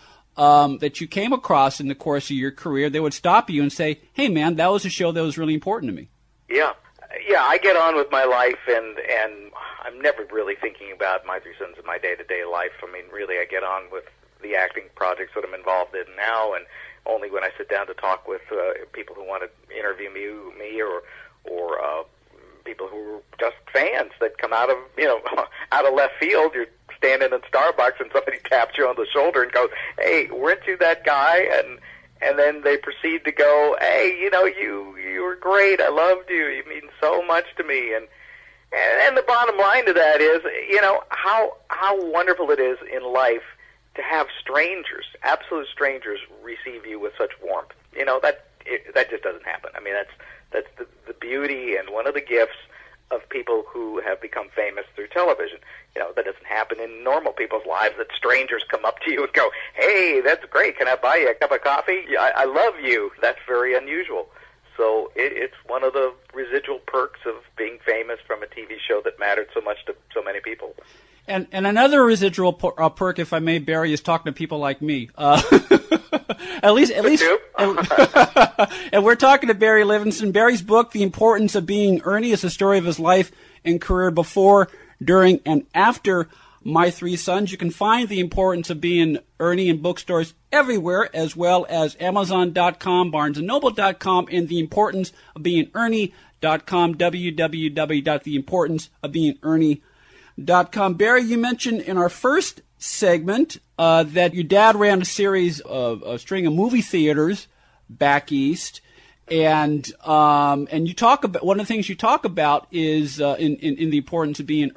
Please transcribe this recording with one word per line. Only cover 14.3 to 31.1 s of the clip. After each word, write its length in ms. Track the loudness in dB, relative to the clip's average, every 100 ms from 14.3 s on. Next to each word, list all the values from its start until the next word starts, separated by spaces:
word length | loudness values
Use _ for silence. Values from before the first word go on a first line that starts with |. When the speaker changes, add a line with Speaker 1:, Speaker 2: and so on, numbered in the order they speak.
| _
Speaker 2:
the 140 | -6 -2
acting 300 | -2 -6 -14 -6
projects 360 | -4 -4 -8 -10
that 80 | -10
I'm 80 |
involved 420 | -10 -4 -2 -2 -8
in 100 | -12 -8
now, 380 | -4 -2 -2
and 120 | -6 -10 -20 -20 -14 -6
only 240 | -6 -6
when 140 | -6
I 60 | -6 -8
sit 120 | -6
down 180 | -6 -6
to 60 | -6
talk 320 | -4 -4 -6
with, 140 | -12 -8
uh, 340 | -6 -6 -6 -10
people 220 | -16 -16 -16
who 100 | -12
want 180 | -10
to 340 | -12 _ _ -10
interview 320 | -8 -8 -12
me, 120 | -12 -14 -14 -18 -18
me 240 | -12 -8
or, 200 | -6 -8 -12 -20 -20 _
or, 380 | -14 -10 -8 -6
uh, 200 | -6 -6 -10 _ _ _ -20 _
people 240 | -18 -14 -12
who 280 | -12 -14 -16
are 60 | -16 -6
just 160 | -6 -6 -4
fans 380 | -2 0 -2 -6 -4
that 180 | -6 -4
come 160 | -4
out 160 | -2 0
of, 80 | -2 -4 -4
you 80 | 0
know, 140 | 0 -2 -6 -6
<laughs> 240 | -8 -4
out 140 | 0 2
of 60 |
left 200 | 2 0 0
field. 340 | 0 2 2
You're 140 | 0 -8 _ -20 -2
standing 340 | 0 2 2
in 80 | -2
Starbucks 600 | -2 0 2 2 0 0
and 120 | -2
somebody 240 | -2 -2 -4
<laughs> 40 | 0
taps 320 | 0 0 0
you 100 | -2
on 80 | -2
the 120 | -2
shoulder 300 | 0 2 2
and 100 | 0
goes, 180 | 0 0 -2 -12 -4
"Hey, 300 | 0 0 -2
weren't 400 | -4 -2 -2 -2
you 100 | 0
that 280 | 2 2
guy?" 340 | 0